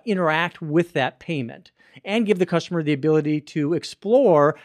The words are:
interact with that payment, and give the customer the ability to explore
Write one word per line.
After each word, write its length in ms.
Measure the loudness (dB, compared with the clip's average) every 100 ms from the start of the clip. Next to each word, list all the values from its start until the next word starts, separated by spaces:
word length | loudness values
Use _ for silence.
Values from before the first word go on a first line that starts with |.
interact 580 | -4 -2 0 0 -2 -6
with 300 | -2 -2 0
that 260 | -2 -4 -6
payment, 540 | -8 -8 -8 -12 _ _ _ -18
and 200 | -6 -2
give 140 | 0 0
the 80 | 0
customer 340 | -2 -4 -6
the 120 | -2
ability 480 | -2 2 0 0 -4
to 340 | -6 -6 -4
explore 800 | -4 -6 -12 0 2 6 6 4 2